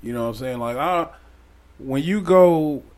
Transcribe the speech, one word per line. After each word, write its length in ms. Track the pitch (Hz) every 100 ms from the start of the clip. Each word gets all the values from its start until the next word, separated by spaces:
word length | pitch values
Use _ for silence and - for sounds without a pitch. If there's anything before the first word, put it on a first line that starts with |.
You 100 | 117
know 100 | 120
what 60 | 117
I'm 60 | 110
saying? 240 | 131 123
Like, 180 | 117 120
I, 300 | 160 180 165 - - - _ _ _ _
when 240 | 135 135
you 180 | 156 208
go 600 | 170 185 180 165 151 139 -